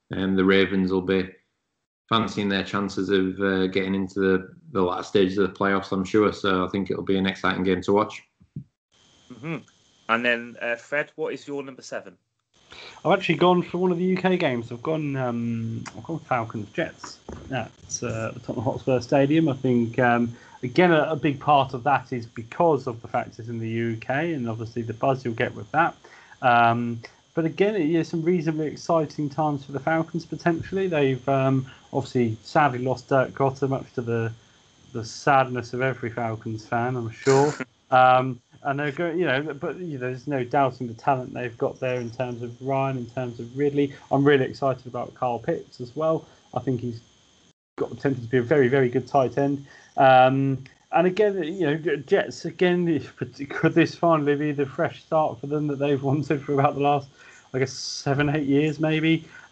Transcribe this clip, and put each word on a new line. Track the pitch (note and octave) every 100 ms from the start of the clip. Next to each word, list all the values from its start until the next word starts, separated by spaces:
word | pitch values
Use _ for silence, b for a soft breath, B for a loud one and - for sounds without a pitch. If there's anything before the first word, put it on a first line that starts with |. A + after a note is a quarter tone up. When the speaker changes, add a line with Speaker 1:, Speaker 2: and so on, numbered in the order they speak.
| -
Speaker 1:
and | F#2 F#2+ F#2+
the | F#2+
Ravens | G2 F#2 G2 F#2
will | F#2+
be | F#2 F#2+ F#2 - _ _ _ _ _ _ -
fancying | A2+ G#2+ A2 G2+
their | G2
chances | F#2 G2+ G2 G2+ F#2+
of, | G2 F#2+ F#2
uh, | G2 F#2+ F#2
getting | F#2+ F#2+
into | G2 F#2 G2
the, | F#2+ F#2 F#2+ - -
the | G2
latter | F2+ F#2
stages | - G#2 F#2 G2
of | F#2
the | -
playoffs, | G2 G2 -
I'm | G2 F#2
sure. | A2 G2+
So | G2 G2+ F#2 F2+
I |
think | G2+ F#2
it'll | -
be | F2 F#2+
an | F#2+
exciting | F#2+ F#2 F#2+
game | F#2 F#2
to | F#2+
watch. | G2+ G#2 - - _ _ - - _ _ _ _ _ -
Speaker 2:
Mm-hmm. | A#2+ D3 D#3 - _ _ _ -
And | A2+ B2
then, | A#2 A#2+ A#2
uh, | A#2 A#2
Fred, | - C#3+ D3+ -
what | D3
is | C3 C#3+
your | C#3+
number | C3+ B2+
seven? | - A#2 F#2+ F2+ _ _ _ _ B B B B D3+
Speaker 3:
I've | F#3+
actually | F#3+ D3+
gone | F3+ F3+
for | E3+ F3
one | F#3
of | E3+
the | F#3
U | F#3
K | F#3 F3+
games. | D#3+ A#2+ A2+
I've | A#2
gone, | D#3+ D#3+ D3 C#3
um, | B2+ A#2 A#2 A2+ A2+ A2+ A#2+ -
I've |
gone | A#2+ E3
Falcons | - B2+ A#2 A2+ G2
Jets | - - - - - - - -
at, | C3 - - - -
uh, | A#2+ A2 A2
the | -
Tottenham | - -
Hotspur | A2+ - - B2+
Stadium. | A#2+ C#3+ C#3 D#3+ D#3+
I |
think, | C3 C3 A#2+ A2+ A#2
um, | B2 A#2+ A#2 A#2 B B
again, | C3 B2+ F3+
a, | D#3
a | C#3+ D3+
big | D#3+ C#3
part | - D3 C3+
of | C3
that | C#3+ C3+ -
is | B2 A#2
because | - A2+ - E3+ C#3 B2
of | A2+
the | -
fact | A#2+ - -
it's | A2+
in | A#2
the | A2+
U | A2+ A#2 A2+
K | - C3+ E3+
and | D3+ A#2
obviously | A2+ A2+ A#2+
the | A2+
buzz | A2+ C3+ C3+
you'll | B2+
get | A#2 A#2+ -
with | G#2+
that. | D3+ D#3+ - B B B -
Um, | C3 A#2+ A#2 A#2 A#2+ A#2 B B _
but | - D#3+
again, | C#3 G3+ G#3+
it, | D3+
yeah, | E3+
some | D#3+ E3+
reasonably | D#3+ F3+ D#3 D#3 D#3
exciting | - - E3 D3+ - D3
times | D3+ D3+ C#3+ C#3
for |
the | C#3
Falcons | D#3 D#3+ D#3+ E3+ -
potentially. | D#3+ F3 E3 - F#3+ F#3+
They've, | D#3 C#3 B2+ C#3
um, | C3+ C3+ C3+ C3+ B _
obviously | C#3 A2 B2+ A#2+ A2
sadly | - E3 C#3+ B2
lost | B2+ B2+ -
Dirk | C3+ B2
Koetter, | - C3+ C3 C3+
much | C3+ -
to | -
the, | A#2 A#2 A2+ A2+ b b b _ -
the | A#2 A2
sadness | - - C3+ B2+ B2 A#2
of | B2
every | C3 A#2 A#2
Falcons | A#2 A#2 A2 A2+ A2 -
fan, | A#2+ B2 C3
I'm | A2+
sure. | A2+ C#3 C3+ D3 D3
Speaker 2:
<laughs> | - _ -
Speaker 3:
Um, | B2+ B2+ B2+ C3 B2 _ -
and | C#3+ C#3
they're | D3
go-, | C#3 E3+
you | E3 E3
know, | C3 D3+
but, | C#3 E3 D#3+
you | F3+ C3+
know, | B2
there's | B2+ D3
no | C#3
doubting | B2 C#3+ C3+ - A#2+
the |
talent | A2+ - C3 -
they've | B2 B2 A#2
got | C3 -
there | B2+ B2+
in | A#2+
terms | A#2 B2 A#2+
of | B2 A#2+
Ryan, | C3 C3+ C3+ C3
in | A#2
terms | C3 B2 A#2
of | A#2+ C3
Ridley. | D3 C#3+ C#3 B -
I'm | C#3 C#3+
really | C#3+
excited | C3 - C#3 B2+ B2
about | B2 A#2 -
Kyle | B2 A#2
Pitts | A#2 D#3 - -
as | A#2+ D3
well. | D#3+ D#3+ b b b
I | -
think | - B2+
he's | A#2+ A2+ - _ _ _ _ _ _ -
got | C#3
the | A#2
potential | C#3+ C3 A#2
to |
be | B2+
a |
very, | A#2+ D3+ B2
very | C#3 B2
good | B2+ B2+
tight | C#3+ A#2+ C3
end. | C#3 C#3 C#3 B B -
Um, | C3+ C3 C3 C3+ C3+ C3 B B _
and | E3 F3+
again, | F#3 G#3 G3
you | D#3 F#3+ D#3
know, | D#3 D#3+ D3
Jets, | C3+ F#3+ - -
again, | E3 - F3+ F3+ E3+
if, | D3+ - -
could | C3+ - C#3 - D#3+
this | D#3+ D#3+ -
finally | E3+ D#3 C#3+ C#3+
be | D3+
the | C#3+ C3+
fresh | - D#3 - -
start | D#3+ D3+ A#2
for | C#3+
them | D3+ D3+
that | C#3
they've | C#3+ C#3
<laughs> | C#3
wanted | D3+ - D3
for | - C#3
about | C#3+ C#3
the |
last, | C#3+ C#3+ C#3 B B B B
I | B2+
guess, | C3+
seven, | - - - C#3+ C#3 D3
eight | D#3 C#3
years | C#3+ D#3 C#3+
maybe, | D#3 D#3 D#3+ D#3+ B B B